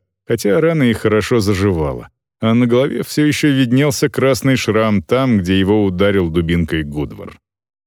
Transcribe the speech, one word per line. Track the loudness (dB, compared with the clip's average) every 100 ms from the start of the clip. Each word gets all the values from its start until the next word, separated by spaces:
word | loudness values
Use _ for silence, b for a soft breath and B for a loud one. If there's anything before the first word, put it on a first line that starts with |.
| _ _ -6
хотя | -4 0 2
рана | 2 2
и | 0
хорошо | 0 0 0 2 0
заживала. | 0 0 0 0 -2 -6 -12 _ _ _
А | 0
на | 2 2
голове | 2 0 -4
всё | -4 0 0
ещё | 2 2
виднелся | 2 2 2 0 0 -2
красный | 0 0 0 0 0
шрам | 0 0 2 0
там, | 0 0 2 0
где | 2 0
его | 2 2
ударил | 0 0 0 2 0
дубинкой | -2 0 0 -2 -4
Гудвар. | -6 -8 -8 -10 -18 -20 _ _ _ _